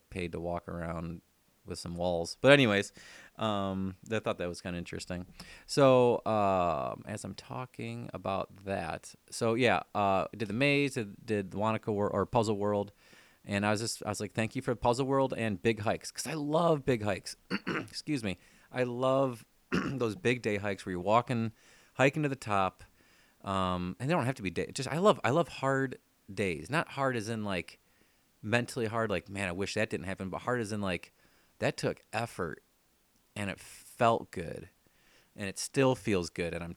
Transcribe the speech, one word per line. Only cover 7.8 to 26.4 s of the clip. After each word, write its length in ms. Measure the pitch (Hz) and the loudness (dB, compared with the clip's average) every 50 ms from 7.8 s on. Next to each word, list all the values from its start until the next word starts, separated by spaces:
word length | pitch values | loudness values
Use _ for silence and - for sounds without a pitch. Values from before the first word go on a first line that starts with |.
| 117 113 117 120 117 - - | -10 -10 -8 -10 -10 -10 -10
about 500 | 92 92 98 98 92 - - 95 95 95 | -6 -4 -2 -2 -2 -4 -6 -8 -12 -6
that, 480 | 98 98 92 85 80 80 - - - - - _ - | -4 -4 -2 -2 -4 -6 -8 -10 -12 -20 -20 _ -10
so 240 | - - 123 113 117 | -6 -2 0 2 2
yeah, 280 | 120 127 113 95 - - _ - | 4 4 4 4 4 0 _ 0
uh, 320 | 107 101 98 95 92 82 - - | 2 2 4 4 2 2 -2 -4
did 120 | 107 113 | -6 -6
the 80 | 101 101 | -4 0
maze, 400 | 120 139 143 143 143 143 135 - | 2 2 4 4 4 2 0 0
did, 200 | 127 110 101 98 - - | -4 -6 -6 -8 -10 -4
did 280 | 113 107 104 95 87 | -2 0 0 0 -2
the 60 | 90 | -2
Wanaka 360 | 98 104 110 110 110 - 117 107 | -2 0 0 0 0 0 0 0
wor-, 160 | 101 101 95 | 2 2 2
or 160 | - 98 92 | 2 2 0
Puzzle 320 | - - 120 107 110 107 | 2 4 2 4 4 2
World, 360 | 98 101 104 104 101 101 104 - _ - - - - - - _ _ - | 0 2 2 2 0 0 -2 -8 _ -20 -20 -20 -20 -20 -20 _ _ -8
and 180 | - 101 101 104 | -4 -2 0 2
I 60 | 104 | 2
was 120 | 107 101 | 2 0
just, 200 | 117 107 - - - | 0 -4 -6 -6 -4
I 60 | 107 | -6
was 100 | 101 - | -4 -4
like, 140 | 107 95 - | -6 -6 -2
"Thank 220 | 117 110 107 - | -2 -2 -2 -2
you 80 | 131 - | -4 -2
for 100 | - 120 | -2 -2
Puzzle 320 | - - 120 120 127 139 | 2 4 2 4 4 2
World 300 | 131 139 135 135 131 - | 2 2 2 2 2 0
and 240 | - 113 110 101 87 | 0 -2 -2 0 0
big 200 | - 117 113 104 | 2 2 2 2
hikes," 300 | 104 113 92 - - - | 0 0 -2 -2 -4 -10
'cause 140 | - - - | -10 -8 -8
I 80 | 135 160 | -6 -4
love 500 | 160 143 147 151 170 175 165 160 143 123 | -4 -2 0 2 4 4 4 4 4 2
big 200 | 143 127 113 107 | 0 0 0 2
hikes. 320 | 104 95 90 - - - _ _ - | -2 -2 -2 -4 -10 -14 _ _ -6
<clears throat> 160 | 185 214 - | -6 -6 -4
Excuse 560 | - 180 160 - - - - - 151 151 127 110 | -4 -4 -4 -4 -6 -10 -10 -6 -4 -4 -2 -2
me. 160 | 98 90 - - - - - - - | -2 -4 -4 -10 -20 -20 -20 -18 -8
I 120 | - 127 127 | -2 -2 -2
love 640 | 123 120 123 131 131 131 135 139 131 120 110 - _ _ | 0 0 0 2 4 4 4 4 2 0 -6 -12 _ _
<clears throat> 140 | _ _ - | _ _ -2
those 440 | - 185 185 156 139 123 120 110 101 | -2 -2 -2 -2 -2 0 0 0 0
big 260 | 90 - 117 123 123 | 0 0 0 0 2
day 160 | - 113 104 | 0 -2 -2
hikes 260 | 98 101 104 98 - - | 0 -2 -2 -4 -4 -4
where 80 | 98 | -4
you're 80 | 90 87 | -4 -2
walking, 520 | 90 98 107 120 120 - 127 113 113 113 - _ _ - - - - _ _ | 2 6 6 6 6 4 0 0 -2 -2 -4 _ _ -20 -20 -20 -20 _ _
hiking 300 | - 131 135 - 156 151 | 4 4 4 4 2 -2
to 60 | 139 | -2
the 60 | 135 | -2
top, 480 | - - 113 104 95 95 92 - - - - _ _ _ _ _ _ _ _ _ _ - | -4 -4 0 2 2 2 2 -2 -6 -20 -20 _ _ _ _ _ _ _ _ _ _ -6
um, 520 | 98 98 95 92 92 92 90 90 90 - - | -2 0 0 0 0 0 -2 -2 -4 -6 -6
and 100 | 120 143 | -2 -2
they 40 | 175 | 0
don't 100 | 170 120 | 0 0
have 100 | 131 131 | -2 -2
to 60 | - | -4
be 80 | 101 90 | -4 -4
day, 220 | 82 98 90 - - | -2 -4 -4 -4 -4
just, 180 | - 131 - | -6 -6 -4
I 60 | 135 | -2
love, 220 | 165 196 214 - - - | 2 4 4 4 4 4
I 60 | 113 | 2
love 180 | 131 170 160 | 2 2 2
hard 520 | - - - 135 135 135 135 135 127 123 - _ _ _ _ _ - 95 | 0 -2 -4 0 0 2 0 0 -2 -6 -10 _ _ _ _ _ -10 -4
days. 380 | 107 | -2